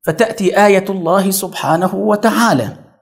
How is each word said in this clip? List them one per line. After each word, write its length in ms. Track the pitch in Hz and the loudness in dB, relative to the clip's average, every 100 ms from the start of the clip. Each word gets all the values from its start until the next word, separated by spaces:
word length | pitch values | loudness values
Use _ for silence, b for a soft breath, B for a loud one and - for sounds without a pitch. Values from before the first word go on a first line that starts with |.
فتأتي 640 | - 160 226 226 185 196 208 | -6 -2 -2 0 0 4 4
آية 180 | 196 190 | 4 0
الله 400 | 196 165 190 190 | -6 0 0 0
سبحانه 640 | 190 185 - 139 160 185 | -2 -6 -6 -2 0 0
وتعالى 800 | 190 214 208 220 214 233 147 104 - - _ | -2 -2 0 0 2 0 0 -2 -10 -20 _